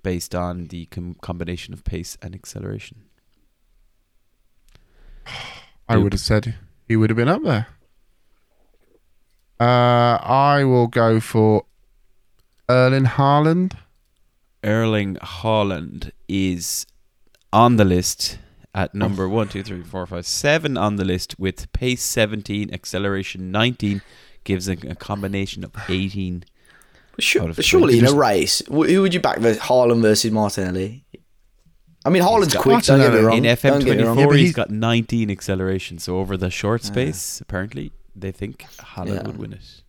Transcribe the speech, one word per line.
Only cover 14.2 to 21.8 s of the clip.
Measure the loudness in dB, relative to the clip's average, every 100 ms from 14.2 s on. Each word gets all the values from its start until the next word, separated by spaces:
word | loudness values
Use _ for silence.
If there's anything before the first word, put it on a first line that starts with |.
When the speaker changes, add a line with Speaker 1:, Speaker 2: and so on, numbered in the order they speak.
| _ _ _ _
Speaker 1:
Erling | -2 0 2 0 -2 -6
Haaland | -12 -6 0 0 0 -4 -8 -12 -14 -14 -6
is | -2 -2 -2 -6 -8 -10 _ _ _ _ _ _
on | 4 6 6
the | 4
list | 2 -2 -6 -8 -10 -20 _ _
at | -8 -6 -4
number | -4 -4 -2
one, | -2 -4
two, | -8
three, | -12 -14
four, | -12 -12 -10
five, | -10 -8
seven | -4 0 0 -2 -2
on | -2 0
the | -2
list | -2 -6 -6
with | -6 -6 -8
pace | -4